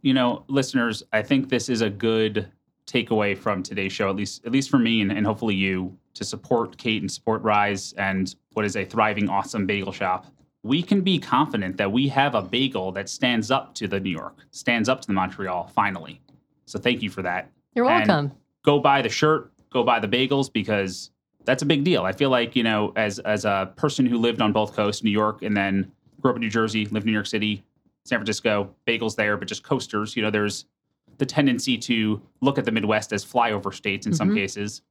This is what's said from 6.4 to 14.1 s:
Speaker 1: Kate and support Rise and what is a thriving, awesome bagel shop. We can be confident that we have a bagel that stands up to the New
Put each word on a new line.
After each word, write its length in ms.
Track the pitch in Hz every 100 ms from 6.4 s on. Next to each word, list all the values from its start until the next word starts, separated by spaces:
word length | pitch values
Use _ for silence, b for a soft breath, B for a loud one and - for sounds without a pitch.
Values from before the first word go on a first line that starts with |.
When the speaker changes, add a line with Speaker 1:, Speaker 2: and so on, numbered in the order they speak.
| - 120 117 -
Speaker 1:
Kate 240 | 120 110
and 100 | 95
support 300 | - - 110
Rise 520 | 110 104 104 101 -
and 400 | - 98 95 92 - _
what 120 | -
is 120 | 104 98
a 80 |
thriving, 440 | 95 110 107 107 101
awesome 360 | 98 95 113 95
bagel 260 | 101 95
shop. 340 | 92 95 90 - _ _ _
We 180 | 107 143
can 180 | 175 202
be 180 | 185 170
confident 580 | - 127 151 113 95 95
that 120 | 101
we 180 | 113 139
have 260 | 135 143
a 80 | 123
bagel 500 | 92 123 135 110 92
that 160 | 95 101
stands 420 | - 127 120 107
up 240 | 131 - -
to 100 | 104
the 100 | 98
New 100 | 95